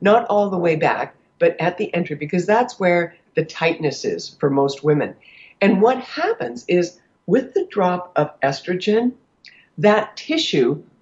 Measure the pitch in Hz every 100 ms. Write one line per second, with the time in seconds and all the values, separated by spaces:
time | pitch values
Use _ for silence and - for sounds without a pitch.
0 | 190 220 233 208 202 185 170 156 151 117
1 | 139 - _ - 170 - 160 175 208 175
2 | 165 147 151 180 170 214 247 - 180 175
3 | 170 - _ - 156 - 165 165 151 127
4 | 113 85 - - 147 139 139 139 147 147
5 | 110 - - - - _ 196 190 220 254
6 | - - 349 453 - - - 180 170 -
7 | _ _ - 220 269 392 370 208 180 180
8 | - - 147 - 139 143 - 180 196 214
9 | 247 247 _ _ - - _ - 208 208
10 | - - - 320 - 160 123 147 - _